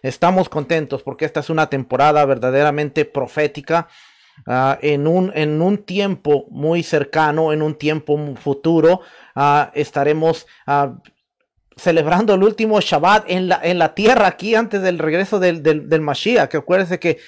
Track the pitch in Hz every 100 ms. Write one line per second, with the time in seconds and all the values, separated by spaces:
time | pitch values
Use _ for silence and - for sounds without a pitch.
0 | 131 - 175 190 180 156 135 165 147 135
1 | - 127 151 156 143 160 151 135 123 127
2 | 147 151 139 127 127 135 147 147 147 156
3 | 147 139 127 - 147 - 135 165 165 -
4 | - _ _ - - 123 135 135 151 143
5 | 151 180 185 - 151 151 180 208 208 185
6 | 196 160 151 147 - 156 151 170 160 151
7 | 139 160 156 151 160 151 156 151 147 156
8 | 151 147 147 127 143 139 165 165 160 180
9 | - - - - 143 147 143 - 143 143
10 | 143 156 160 160 - _ - 143 139 120
11 | _ _ _ _ _ _ _ - 180 160
12 | 151 175 220 190 208 214 220 214 - 151
13 | 170 214 - 180 185 180 170 180 160 -
14 | 220 247 190 - 202 226 233 202 185 175
15 | 160 165 196 208 180 165 151 156 143 160
16 | 147 131 208 240 139 156 - 185 180 180
17 | 170 -